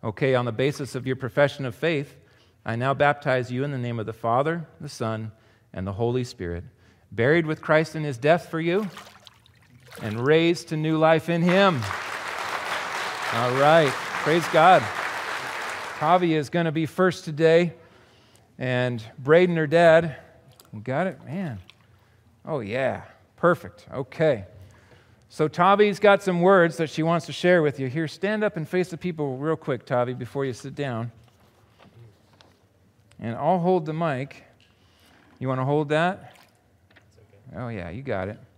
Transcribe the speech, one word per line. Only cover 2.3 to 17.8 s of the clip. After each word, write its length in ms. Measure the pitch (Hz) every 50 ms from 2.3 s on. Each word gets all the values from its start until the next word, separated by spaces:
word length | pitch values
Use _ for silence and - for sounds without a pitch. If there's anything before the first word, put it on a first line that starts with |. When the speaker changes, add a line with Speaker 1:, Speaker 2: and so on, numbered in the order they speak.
| _ _ _ _ _ _ _
Speaker 1:
I 120 | - 113
now 180 | 117 123 135 139
baptize 560 | 123 143 143 147 143 - 147 131 127 123 117
you 140 | 123 123 135
in 60 | 147 143
the 60 | 131
name 200 | 123 120 117 117
of 80 | 107
the 60 | 107 110
Father, 540 | - - 117 117 127 143 156 165 170 156 - - -
the 80 | - 147
Son, 440 | - - 120 110 113 110 110 110 - _ _ _ _ _ _ _ -
and 140 | - 95
the 60 | 95 98
Holy 320 | 95 117 120 120 127 123
Spirit, 400 | 123 - _ 95 85 87 85 87 - _ _ _ _ _ _ _ _
buried 360 | - 104 113 127 156 170 165
with 160 | 156 156 156 -
Christ 340 | - 160 156 160 156 -
in 80 | 160 151
his 140 | 147 135 117
death 320 | 120 147 165 175 160 -
for 100 | - 165
you, 280 | 160 170 175 196 220 185 - - - - - - _ - _ _ _ _ _ _ _ _ _ - _ - - - -
and 180 | 110 107 113 123
raised 420 | 135 156 165 165 170 175 - - -
to 80 | 165
new 200 | 156 156 156 160 156
life 300 | 160 156 165 160 151 -
in 140 | 170 170 165
him. 380 | 180 175 190 202 196 175 131 110 98 95 - - - - - - - - - - - - - - - - - - - - - - - - - - - 110
All 160 | 117 120 123 123
right. 380 | 135 139 147 160 170 156 139 123 - - - - - -
Praise 240 | 147 156 175 156 -
God. 340 | - 160 160 180 185 156 120 104 - - - - - - - - - - - - - - - - - - - - - -
Tavi 360 | 151 156 175 185 180 170 160
is 160 | 156 147 117
gonna 220 | - 175 170 165 151
be 120 | 160 160
first 380 | 139 - - 185 185 160 - -
today, 480 | - 156 139 160 160 165 165 175 170 - -